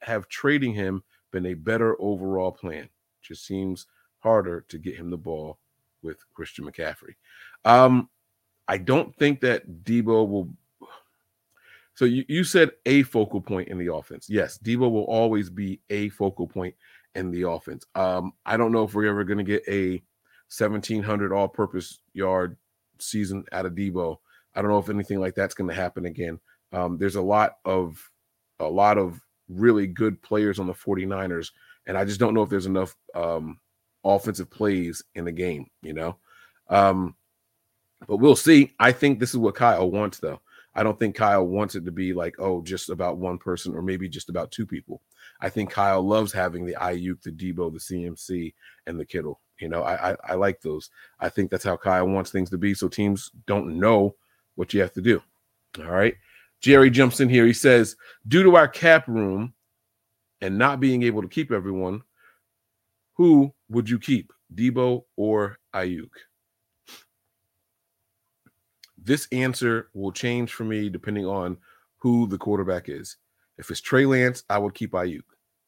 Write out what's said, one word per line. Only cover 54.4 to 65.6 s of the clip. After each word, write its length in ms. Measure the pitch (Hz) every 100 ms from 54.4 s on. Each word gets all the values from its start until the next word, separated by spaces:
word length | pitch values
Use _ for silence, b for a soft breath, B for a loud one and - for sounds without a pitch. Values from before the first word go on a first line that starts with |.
| _
what 180 | - 90
you 80 | 101
have 120 | 90
to 100 | 95
do. 180 | 110 101 - _ _ _ _ -
All 120 | 80
right? 240 | 90 113 - b b b _
Jerry 300 | 127 139 135
jumps 300 | 120 127 -
in 80 | 127
here. 180 | 123 117
He 60 |
says, 440 | 117 135 120 110 - B B 110
"Due 160 | 170
to 120 | 190 175
our 120 | 147
cap 400 | - 170 160 -
room 460 | 113 101 95 120 - _ _ _ _ _ _ _ _
and 160 | 95 98
not 220 | 135 135
being 240 | 135 127
able 200 | 120 104
to 60 | 90
keep 220 | 165 135
everyone, 520 | 107 98 95 92 107 - b b b _ _ _ _ _ _ _
who 380 | - 175 147 139 - -
would 220 | 117 110
you 80 | 120
keep, 340 | - 120 - _ _
Debo 500 | 87 123 123 127 123 - -
or 420 | 107 107 101 107